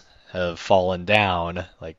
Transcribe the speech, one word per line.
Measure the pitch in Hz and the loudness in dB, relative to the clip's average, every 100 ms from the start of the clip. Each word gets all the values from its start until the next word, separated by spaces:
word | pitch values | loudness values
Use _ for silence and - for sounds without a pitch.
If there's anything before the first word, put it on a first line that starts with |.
| - _ - | -6 _ -12
have | 92 87 82 | -6 -4 -4
fallen | - 95 90 90 | 2 4 4 0
down, | 90 107 98 87 85 90 90 - | 2 2 2 0 -4 -6 -10 -12
like, | 80 | -16